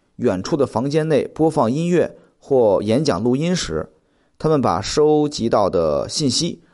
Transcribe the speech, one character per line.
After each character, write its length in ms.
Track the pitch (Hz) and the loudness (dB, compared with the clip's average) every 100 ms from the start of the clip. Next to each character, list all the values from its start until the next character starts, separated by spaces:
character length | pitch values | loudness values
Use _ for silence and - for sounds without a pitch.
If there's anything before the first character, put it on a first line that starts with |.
| _ - | _ -4
远 260 | 117 92 | -2 -2
处 160 | - 156 | -4 -2
的 80 | 123 | 0
房 240 | 110 139 | -2 -2
间 180 | 156 160 | -2 0
内 180 | 135 - | 0 -2
播 220 | - 160 | 0 0
放 240 | 151 113 | 2 0
音 160 | 143 170 | 0 0
乐 300 | 175 - - _ _ | 0 0 -6 _ _
或 440 | - 131 110 - | 0 2 4 2
演 200 | 104 120 | 2 0
讲 200 | 143 90 | 0 0
录 120 | 120 | 0
音 220 | 135 170 175 | 0 0 -2
时， 320 | - 78 - _ _ _ _ - | -4 -6 -8 _ _ _ _ -6
他 100 | 156 | 0
们 140 | 151 | 0
把 180 | 117 87 | 2 -2
收 480 | - - 151 151 147 | -2 0 2 2 0
集 220 | - 113 | -2 0
到 220 | 117 95 | 2 2
的 360 | 87 80 71 57 | 2 0 0 -4
信 220 | - 143 | -4 -2
息 340 | - 170 - _ | -2 -4 -8 _